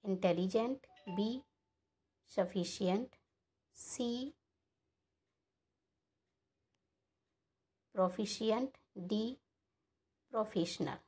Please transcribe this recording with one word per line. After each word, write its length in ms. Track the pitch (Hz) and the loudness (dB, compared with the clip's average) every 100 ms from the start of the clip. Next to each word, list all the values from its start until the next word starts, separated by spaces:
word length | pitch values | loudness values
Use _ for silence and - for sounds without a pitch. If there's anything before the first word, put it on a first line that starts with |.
इंटेलिजेंट, 800 | 208 190 185 170 185 220 233 269 - - - | -2 2 4 4 2 2 2 -2 -8 -18 -6
बी, 340 | 180 214 254 - _ _ _ _ _ _ _ _ | -2 0 -2 -10 _ _ _ _ _ _ _ _
सफिशिएंट, 840 | - 185 196 180 - 185 190 254 _ _ _ _ _ _ - | -2 0 0 -4 0 2 2 0 _ _ _ _ _ _ -8
सी, 320 | - - 240 240 262 - _ _ _ _ _ _ _ _ _ _ _ _ _ _ _ _ _ _ _ _ _ _ _ _ _ _ _ _ _ _ _ _ _ _ _ | -4 -2 -2 -2 -6 -10 _ _ _ _ _ _ _ _ _ _ _ _ _ _ _ _ _ _ _ _ _ _ _ _ _ _ _ _ _ _ _ _ _ _ _
प्रोफिशिएंट, 840 | - 185 185 208 - 220 220 269 - _ - | 2 2 2 -4 0 2 2 0 -6 _ -12
डी, 380 | 180 214 226 262 _ _ _ _ _ _ _ _ _ | -2 0 0 -6 _ _ _ _ _ _ _ _ _
प्रोफेशनल। 680 | - - - 170 - 151 - | -2 -2 0 -2 0 -4 -4